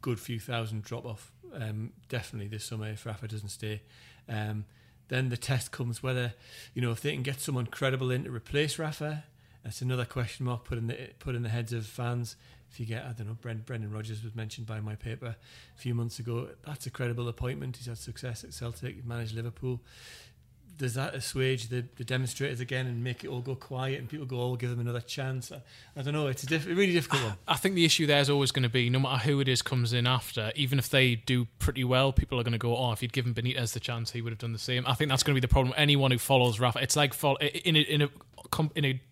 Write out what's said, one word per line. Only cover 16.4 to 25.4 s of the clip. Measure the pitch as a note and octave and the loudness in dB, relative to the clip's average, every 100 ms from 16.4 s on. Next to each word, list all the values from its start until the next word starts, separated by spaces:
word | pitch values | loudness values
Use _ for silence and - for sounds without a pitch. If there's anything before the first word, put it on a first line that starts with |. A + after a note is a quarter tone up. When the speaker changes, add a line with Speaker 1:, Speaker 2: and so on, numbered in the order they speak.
| C3 - - | -6 -12 -10
Speaker 1:
That's | D3 B2+ | -8 -10
a | |
credible | - B2 A#2+ A#2+ | -4 -2 -2 -4
appointment. | A#2 B2 C#3+ C3 A#2+ | -4 -4 -4 -6 -8
He's | A#2+ | -10
had | A2+ | -10
success | - A#2 B2+ A#2 | -10 -10 -8 -8
at | - | -10
Celtic, | - A#2 A2+ B2 - B2 | -10 -8 -6 -10 -8 -6
managed | A#2 A2+ A2+ | -6 -4 -6
Liverpool. | A#2 - C3 B2 - - - - - - _ - - E3 | -6 -6 -4 -4 -8 -20 -20 -20 -20 -20 _ -20 -20 -6
Does | B2+ A#2 | -4 -2
that | C3+ | -4
assuage | C3+ - C3+ C3 C3 A2+ | -4 -6 0 2 0 -2
the, | B2 A#2+ - | -4 -6 -10
the | |
demonstrators | A#2 B2+ B2+ - C#3 A#2+ | -4 -2 -2 -2 -4 -4
again | B2 C3 B2+ | -4 -2 -2
and | A#2+ | -2
make | B2 A#2+ | -4 -4
it | D#3 | -6
all | B2 | -6
go | B2 | -4
quiet | C3 - C3 C3 C3 | -6 -6 -4 -2 -2
and | B2 | -6
people | D3+ C3 | -8 -6
go, | B2 | -2
"Oh, | B2 B2 | -2 0
give | B2 | -2
them | A#2+ | -2
another | A#2+ A#2+ | -2 -4
chance"? | - - C3 C3 | -6 -6 -4 -4